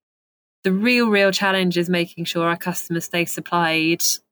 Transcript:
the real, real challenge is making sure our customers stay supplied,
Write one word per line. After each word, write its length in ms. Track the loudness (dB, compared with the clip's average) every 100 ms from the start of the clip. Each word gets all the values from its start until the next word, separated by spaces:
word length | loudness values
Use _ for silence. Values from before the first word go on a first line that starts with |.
| _ _ _ _ _ _
the 80 | -2
real, 380 | 0 2 2 4
real 220 | 4 4
challenge 460 | 2 0 2 2 0
is 120 | 0
making 360 | 0 -2 -6 -6
sure 220 | -2 -2
our 100 | -2
customers 480 | -4 -6 -6 -6 -4
stay 200 | -4 -4
supplied, 800 | -6 -4 0 0 2 0 0 -2 -4 _